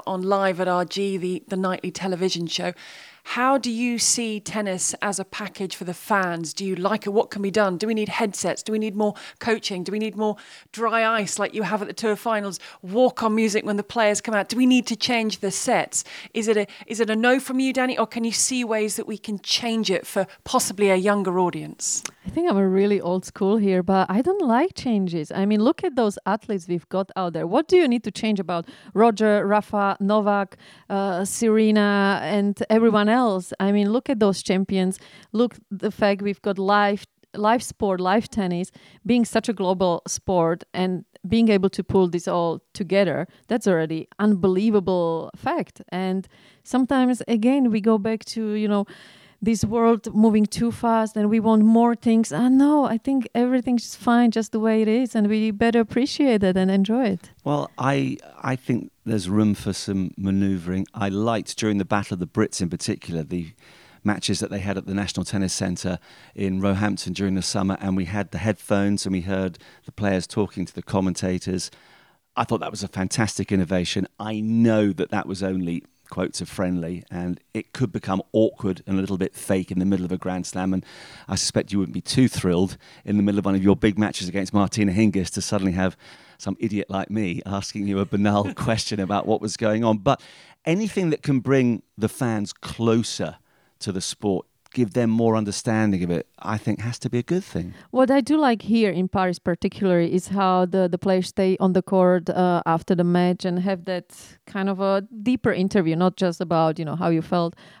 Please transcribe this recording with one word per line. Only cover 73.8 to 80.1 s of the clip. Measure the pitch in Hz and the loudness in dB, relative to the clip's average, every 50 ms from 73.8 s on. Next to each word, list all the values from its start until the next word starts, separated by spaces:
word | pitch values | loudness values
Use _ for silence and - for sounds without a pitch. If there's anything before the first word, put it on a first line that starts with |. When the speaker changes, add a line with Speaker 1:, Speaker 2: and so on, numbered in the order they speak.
| 87 - - 95 95 - _ - | -2 -2 -4 -4 -6 -6 _ -10
Speaker 3:
I | 104 107 110 107 | -10 -8 -6 -4
know | 107 110 113 113 117 113 110 107 104 101 90 | -2 0 2 4 4 4 4 4 2 2 0
that | 87 90 - | -2 -4 -4
that | - 101 - | -4 -4 -6
was | 71 98 92 98 | -6 -6 -6 -4
only, | 95 95 92 90 85 85 80 - _ _ _ _ _ | -4 -2 -2 -4 -4 -6 -6 -8 _ _ _ _ _
quotes | - 90 92 - - - | -8 -6 -6 -6 -6 -8
are | 90 | -10
friendly, | - - - 95 90 90 90 82 82 90 87 - - | -8 -6 -4 -2 -2 -2 -4 -4 -6 -8 -10 -10 -10
and | 98 90 87 90 87 - _ _ - | -8 -6 -6 -6 -6 -8 _ _ -10
it | 110 - - - | -10 -10 -10 -6
could | - 127 101 - | -4 -4 -4 -4
become | 110 - 104 95 98 - - - | -6 -6 -4 -4 -4 -4 -2 2
awkward | 110 110 - - - - 95 92 - - | 2 2 2 0 -2 -4 -4 -4 -4 -6
and | - 98 | -4 -2
a | 95 95 | -2 -2
little | 92 98 87 | -2 -2 -4
bit | 92 - - | -4 -4 -6
fake | - - - 101 95 90 - | -8 -4 -2 -2 -2 -2 -2
in | 95 92 | -2 0
the | 92 | 0
middle | 98 98 92 90 | 2 0 0 -2
of | 85 | -4